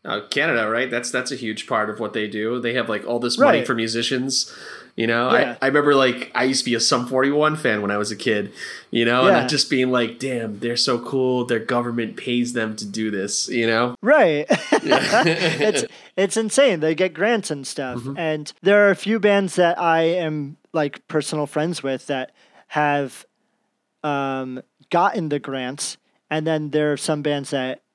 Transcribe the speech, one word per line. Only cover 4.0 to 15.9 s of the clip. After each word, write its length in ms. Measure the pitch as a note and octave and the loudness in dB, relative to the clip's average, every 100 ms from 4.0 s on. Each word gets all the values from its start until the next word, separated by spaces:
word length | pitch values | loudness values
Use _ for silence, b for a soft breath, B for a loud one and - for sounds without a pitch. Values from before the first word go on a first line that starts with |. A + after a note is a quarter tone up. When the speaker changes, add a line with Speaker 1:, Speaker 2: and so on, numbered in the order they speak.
| A#2 C3 C3 B2+ - B B B B - | -2 -2 -2 -4 -6 B B B B -4
Speaker 1:
you 100 | A2+ | 0
know? 240 | A#2 B2+ | 2 4
Speaker 2:
Yeah. 260 | B2 C3 A#2+ | 2 2 -2
Speaker 1:
I, 60 | C3+ | 0
I 20 | |
remember, 260 | D3 D3 | 2 4
like, 380 | C#3 C3 B2 - | 4 4 0 -4
I 100 | - | -2
used 160 | C3 C3 | 0 0
to 100 | B2+ | 0
be 40 | |
a 60 | A#2 | 0
Sum 260 | - C3 B2 | 2 0 0
forty-one 500 | C3 C#3 D3 D3+ D#3 | 0 2 2 2 2
fan 260 | B2+ G#2+ | 0 0
when 80 | G2+ | 0
I 80 | G#2 | -2
was 120 | G#2 | -2
a 60 | G#2 | -2
kid, 340 | B2 G#2+ G2+ B B B B | -2 0 -2 B B B B
you 140 | A#2 | 0
know? 220 | A#2 B2 C3+ | 2 4 6
And 20 | |
Speaker 2:
Yeah. 120 | F3+ | 6
Speaker 1:
that 80 | B2+ | 4
just 180 | C#3+ - | 0 0
being 240 | C3 B2+ | 2 2
like, 260 | B2+ A2+ - | 2 0 -4
"Damn, 400 | C3+ B2 A2+ G2+ | -4 -4 -6 -6
they're 180 | A#2+ A#2+ | -4 -2
so 200 | - A#2+ | 0 0
cool. 460 | A#2+ C3+ B2+ B2+ | -2 0 0 0
Their 140 | A#2+ A2+ | 0 -2
government 580 | A2+ A#2+ A#2+ A#2 A2+ G#2 | 0 -2 0 -4 -4 -6
pays 380 | - B2 A#2+ | -2 0 0
them 220 | A#2+ A2 G#2+ | -2 -2 -4
to 100 | G#2 | -8
do 240 | G#2+ A2 | -4 -2
this," 360 | G2+ G2+ - - | -2 -4 -4 -2
you 160 | A#2 A2+ | 0 2
know? 280 | A2+ B2 B2 | 2 0 0
Speaker 2:
Right. 460 | G#3 D4+ F#3+ D3 D3+ | 4 6 6 2 0
<laughs> 340 | - - D4+ | -2 2 0
Speaker 1:
Yeah. 400 | - D4+ - G#3+ | 2 2 4 2
<laughs> 360 | E3 E3+ E3+ E3 | 2 2 0 0
Speaker 2:
It's, 240 | G#3+ D#3 A#2 | 0 0 -4